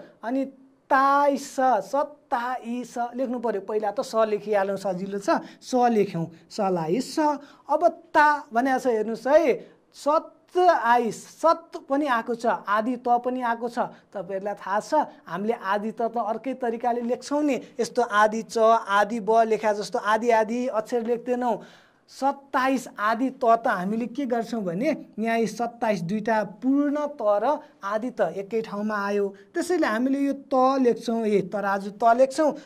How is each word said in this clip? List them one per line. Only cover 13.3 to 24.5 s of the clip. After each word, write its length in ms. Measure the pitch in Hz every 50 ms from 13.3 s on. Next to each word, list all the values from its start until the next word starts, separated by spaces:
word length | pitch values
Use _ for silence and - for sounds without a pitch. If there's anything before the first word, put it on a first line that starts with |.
| 254 254
आएको 260 | 247 233 233 226 240 233
छ। 80 | - 247 190 - - - _ _ -
तपाईँहरूलाई 420 | 202 170 185 196 190 196 208 202
थाहा 220 | - - 190 196 214
छ, 120 | 208 - 311 302 - - - - - -
हामीले 240 | 165 185 208 220 233
आदि 380 | - 202 190 202 208 202 226 -
त 160 | - 233 226
त 80 | 226
अर्कै 360 | 240 214 208 233 220 - 269 254
तरिकाले 440 | 254 247 233 226 226 - 240 233 233 233
लेख्छौँ 360 | 233 247 240 - - 285 294
नि, 140 | 302 285 247 190 - - -
यस्तो 240 | - 226 - - 247
आदि 400 | 233 - 202 208 214 214 214 226 208 -
च, 80 | -
आदि 640 | 226 220 220 226 226 - 202 196 208 208 202 240 233
ब 240 | 190 208 220 226 226 220
लेखा 240 | 220 - 226 214 208
जस्तो 240 | 208 190 170 240
आदि 320 | 233 185 208 220 226 240 240
आदि 300 | 226 220 220 208 233 247 247 254 196
अक्षर 280 | 220 214 - 247 240 220
लेख्दैनौँ। 520 | 233 240 226 233 254 247 247 247 240 208 175 - - - - _ _ _ _ _
सत्ताइस 960 | _ - - 262 277 269 277 - - - 269 254 269 269 233 - - - -
आदि 300 | 208 214 233 220 269 254 247 -
त 240 | 247 226 226 233 -
त 20 |
हामीले 460 | 254 214 180 180 196 220 226 247 233
के 160 | 240 294 285
गर्छौँ 340 | 226 240 233 220 -